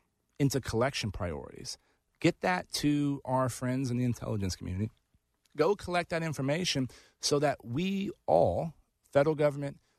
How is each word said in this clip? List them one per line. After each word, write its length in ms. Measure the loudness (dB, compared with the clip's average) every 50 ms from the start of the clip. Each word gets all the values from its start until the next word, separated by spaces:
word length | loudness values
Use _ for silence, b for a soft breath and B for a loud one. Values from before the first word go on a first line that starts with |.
| _ _ _ _ _ _ _ 0
into 240 | 2 2 2 0
collection 480 | -2 0 0 2 2 2 0 -2 -4 -4
priorities? 640 | -4 -4 -6 -6 -6 -8 -10 -12 -14 -16 -14 -14 -14 -16 _ _ _ _ _ _ _ 0
Get 200 | 2 2 2 2
that 300 | 0 0 0 0 -4 -6
to 480 | -6 0 2 2 2 2 0 0 -2 -4 -4
our 260 | -2 0 2 2 0
friends 400 | 0 -2 -2 -2 0 0 0 0
in 80 | 0 0
the 60 | 0
intelligence 520 | 0 -2 -2 -4 -4 -2 -2 -2 -4 -4
community. 340 | -4 -6 -6 -2 -2 -2 -4 _ _ _ _ _ _ _ _ _ _ _ _ -2
Go 200 | 0 2 2 2
collect 340 | 0 -2 -4 -2 -2 -2 -2
that 120 | -4 -4
information 640 | -4 -4 -4 -2 -2 0 0 0 0 -2 -2 -2 -2 -4 B B B B B B
so 180 | -2 0 2 2
that 260 | 2 2 0 -2 -6
we 460 | -6 -4 -2 -2 -2 -2 -2 -4 -4 -6 _ 0
all, 480 | 4 6 6 6 4 2 0 -4 -6 -8 _ _ _ _ _ _ _
federal 220 | 2 4 4 4 2
government 440 | 2 2 2 2 0 -8 -8 -10 -14 _ _ _